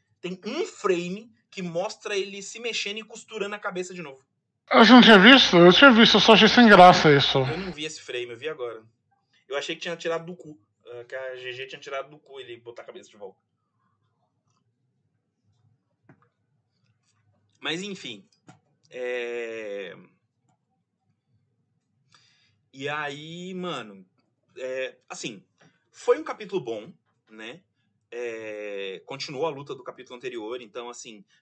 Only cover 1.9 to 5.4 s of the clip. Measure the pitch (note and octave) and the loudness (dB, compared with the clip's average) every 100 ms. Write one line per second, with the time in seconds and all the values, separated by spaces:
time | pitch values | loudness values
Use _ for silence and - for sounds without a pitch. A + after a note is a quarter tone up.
1.9 | - G#3+ G3+ G3 G3 G3 A3+ A#3 A3 G3 | -10 -10 -8 -8 -12 -18 -14 -12 -10 -10
2.9 | G#3+ A3 A3+ - A3 G3+ G#3 G#3 F#3 F3+ | -12 -16 -20 -18 -12 -12 -10 -12 -10 -12
3.9 | F3+ D3+ C3+ _ _ _ _ _ B3+ A3 | -14 -18 -20 _ _ _ _ _ 4 8
4.9 | B3 A3 G#3 G3+ C4+ | 8 10 8 10 8